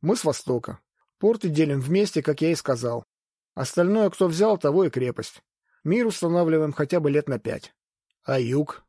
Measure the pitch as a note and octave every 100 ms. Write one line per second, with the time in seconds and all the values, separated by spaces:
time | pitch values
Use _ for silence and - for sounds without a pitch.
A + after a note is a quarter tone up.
0 | D3+ A#3 D#3+ C#3 - B2 - - _ _
1 | _ _ G3+ A3 F#3 D3+ D#3 C#3 C3 F3+
2 | G#3 - D3 C#3+ D#3+ E3+ - B2+ A#2+ A#2+
3 | A2 _ _ _ _ - C3 - F3 G#3
4 | G#3 - F#3 D#3+ G#3+ G3+ D3+ D3+ F#3 B2+
5 | B2 A#2+ A2 - _ _ _ _ C#3+ G#3
6 | A#3 G3 E3+ E3+ E3 D#3+ D#3 C#3+ D3 F3+
7 | D3 C#3+ D3 D3 - G2+ - _ _ _
8 | _ _ - C3 A#2+ C3+ D3 -